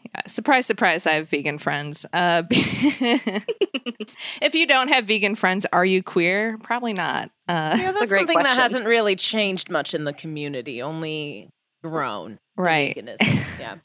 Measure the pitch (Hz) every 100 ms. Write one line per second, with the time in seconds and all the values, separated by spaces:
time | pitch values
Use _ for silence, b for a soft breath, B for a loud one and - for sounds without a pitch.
0 | - - - - 247 262 247 208 196 165
1 | 165 156 156 147 147 147 156 143 147 147
2 | - 175 175 170 170 247 - - 285 -
3 | 240 247 220 196 - - 381 262 247 233
4 | 214 - - - 302 320 320 269 254 269
5 | 202 214 202 214 185 190 - 175 185 185
6 | - 180 170 196 226 220 - 240 240 190
7 | 151 - - _ - 170 156 180 370 392
8 | - 392 339 330 277 254 247 254 220 233
9 | 208 185 - 220 202 185 - 165 135 160
10 | 147 143 160 151 147 135 120 120 139 160
11 | 160 156 147 104 - _ _ _ 165 160
12 | 131 104 95 104 _ - 175 160 139 -
13 | 117 104 - - - - 120 95